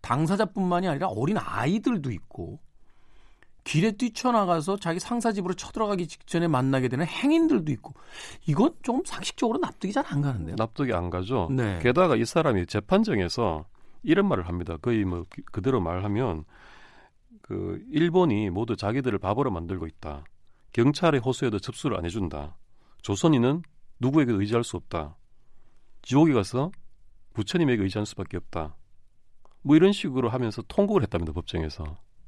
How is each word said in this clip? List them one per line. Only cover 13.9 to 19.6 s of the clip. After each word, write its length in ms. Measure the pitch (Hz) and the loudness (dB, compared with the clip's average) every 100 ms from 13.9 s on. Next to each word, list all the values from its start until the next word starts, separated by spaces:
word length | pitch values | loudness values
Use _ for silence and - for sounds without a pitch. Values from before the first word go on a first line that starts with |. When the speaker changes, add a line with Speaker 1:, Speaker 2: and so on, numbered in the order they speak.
| - | -6
Speaker 2:
이런 240 | - 175 196 | 2 2 4
말을 200 | 113 85 | 0 -2
합니다. 280 | 87 82 82 | -4 -4 -4
거의 220 | 120 113 | 0 0
뭐 200 | 95 87 85 | 0 -2 -8
그-, 120 | - - | -14 -10
그대로 280 | - 110 127 | -4 0 0
말하면 640 | 85 90 101 101 127 80 76 - - - - - - _ _ 220 | 0 -2 -2 0 -2 -4 -8 -20 -20 -20 -20 -20 -20 _ _ -20
그 420 | - 95 92 92 - | -8 -6 -6 -8 -4
"일본이 600 | 151 170 180 175 104 104 | 0 4 4 4 4 0
모두 260 | 87 117 107 | -2 -2 -2
자기들을 420 | 101 123 127 98 | -2 0 0 0
바보로 300 | 92 107 135 | 0 0 0
만들고 340 | 85 | -2